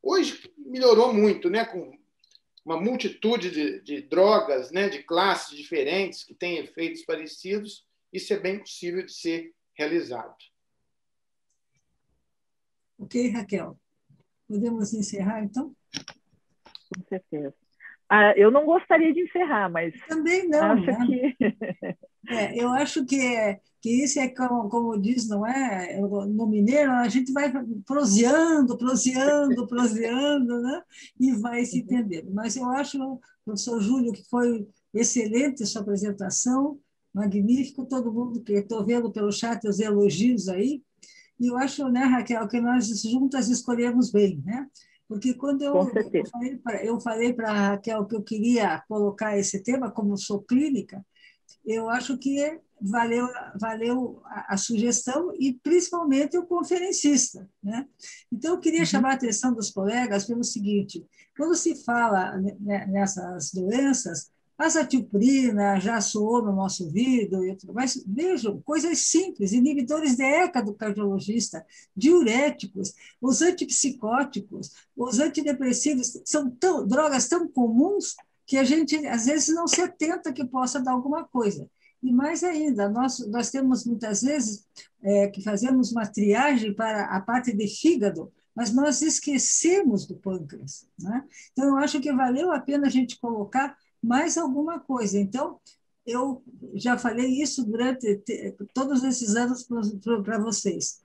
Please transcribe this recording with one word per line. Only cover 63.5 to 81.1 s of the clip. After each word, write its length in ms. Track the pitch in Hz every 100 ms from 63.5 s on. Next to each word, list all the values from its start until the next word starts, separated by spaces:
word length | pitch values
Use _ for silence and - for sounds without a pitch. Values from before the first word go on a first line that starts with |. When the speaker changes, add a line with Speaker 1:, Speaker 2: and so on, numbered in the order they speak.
Speaker 2:
doenças, 760 | 185 185 240 277 262 180 147 - _ _ -
a 80 | 320
azatioprina 1120 | 320 - 262 202 202 240 269 247 208 202 196
já 220 | 196 233
soou 400 | 202 214 214 240
no 80 | 208
nosso 340 | 190 190 190 170
ouvido, 600 | 175 262 247 190 190 185
e 60 |
outro, 200 | 196 185
mas 280 | 220 262 - -
vejam, 520 | 208 359 339 214 196
coisas 360 | - 302 320 320
simples, 520 | - 320 381 - 196
inibidores 640 | 240 269 285 240 311 311 247
de 80 |
eca 380 | 269 302 359 247
do 100 | 214
cardiologista, 920 | 208 214 208 202 196 202 226 208 160 - - _ -
diuréticos, 1000 | 262 349 240 233 294 - 202 190 190 - - _
os 200 | 247 247
antipsicóticos, 1300 | 330 349 294 - 277 - 214 254 285 202 - - - - _ -
os 240 | 247 214
antidepressivos, 1040 | 302 - 294 277 262 240 294 262 247 - -
são 240 | 302 269
tão, 380 | - 370 311 196
drogas 400 | 254 311 262 -
tão 200 | 339 339
comuns 680 | - 240 226 339 403 - - _ _ -
que 100 | 269
a 60 |
gente, 320 | 254 311 285 302 294
às 200 | 233 226
vezes, 280 | 302 302
não 140 | 330 339
se 140 | -
atenta 500 | 349 - 311 359 330
que 100 | 262 247
possa 340 | 254 254 285
dar 140 | 254
alguma 300 | 254 269